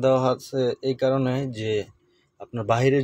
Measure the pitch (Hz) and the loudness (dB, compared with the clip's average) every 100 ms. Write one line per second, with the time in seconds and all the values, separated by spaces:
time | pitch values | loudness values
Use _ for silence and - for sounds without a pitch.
0 | 131 131 127 131 - 135 123 - 135 127 | 4 2 2 -2 -4 -2 -2 -2 -4 0
1 | 131 135 127 127 135 110 110 107 92 - | 0 0 0 -2 -4 -6 -4 -4 -4 -14
2 | _ _ _ - - 120 107 113 135 139 | _ _ _ -20 -12 -8 0 2 4 2